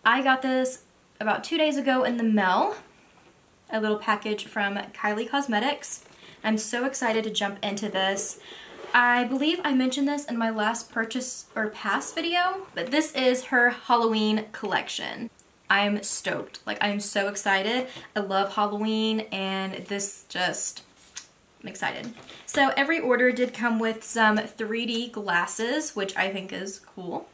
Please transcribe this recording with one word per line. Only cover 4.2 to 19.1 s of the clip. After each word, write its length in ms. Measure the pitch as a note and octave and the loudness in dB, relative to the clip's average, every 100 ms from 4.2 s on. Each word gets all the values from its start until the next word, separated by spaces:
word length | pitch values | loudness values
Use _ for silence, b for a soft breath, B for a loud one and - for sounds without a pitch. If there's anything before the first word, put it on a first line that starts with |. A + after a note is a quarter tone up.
| A3 G#3 - | -2 -4 -4
from 300 | A3 G3+ G3+ - | -2 -2 -2 -8
Kylie 340 | - G#3 G#3 A#3 | -4 -2 -2 -2
Cosmetics. 800 | C#4 C#4 G#3+ B3+ D4 - - - B B B | -2 0 0 0 -2 -8 -10 -12 B B B
I'm 160 | A3 G#3+ | 0 2
so 260 | - A#3+ C4 | 2 0 -2
excited 380 | C4 A#3+ A3 | 0 0 2
to 80 | G#3+ | 0
jump 260 | - G3+ G3+ G#3 | -2 -2 -2 -4
into 240 | G3+ G#3 | -4 -2
this. 500 | F#3+ F#3+ G3 - - B B B B - | 0 0 0 -2 -6 B B B B 0
I 300 | A#3+ A#3+ A#3+ | 4 4 4
believe 360 | A#3+ C4+ D4+ F4 | 2 2 2 0
I 100 | D4+ | 2
mentioned 340 | B3+ B3+ C4+ C#4 | 2 2 2 0
this 180 | C#4+ C#4+ | 0 -2
in 120 | A#3 | -2
my 140 | A3+ | 0
last 400 | A3 G#3+ A#3 - | 2 0 0 -4
purchase 560 | A#3 A3+ B3+ - - - - | -4 -2 -2 -4 -6 -6 -4
or 140 | G#3+ | -4
pass 440 | - G#3 A#3 - | -2 -2 0 -2
video, 540 | - E4 F4 F4+ F#4+ F#4+ F3 | -4 0 2 0 -2 -8 -8
but 160 | F3 | 0
this 220 | D4 D#4 | 2 2
is 320 | C4+ C4 B3 - | 4 2 2 2
her 260 | B3+ A#3+ | 4 4
Halloween 760 | A#3+ - A#3+ A3+ A3 G#3+ G#3+ G#3 | 4 2 4 4 4 2 2 -2
collection. 800 | - G#3 - - - C2 A#1 A#3 - _ _ - | -8 -2 -2 -2 -8 -8 -8 -10 -12 _ _ 2
I'm 320 | G3 G#3 G#3 | 2 4 0
stoked. 600 | - - - - - - - | 0 -2 -2 -4 -6 -10 -8
Like, 120 | - | 0
I'm 220 | G#3 G3+ | 0 2
so 260 | G3+ G#3 G3 | 0 0 0
excited. 600 | G#3 G#3 F#3+ G3+ B3 B3+ B B G#3+ | -2 0 0 2 -2 -4 B B -6
I 60 | |
love 340 | G3 G3 G3 - | 0 0 0 0
Halloween, 720 | G#3 G#3 A3 A3 A3 | 0 0 0 0 0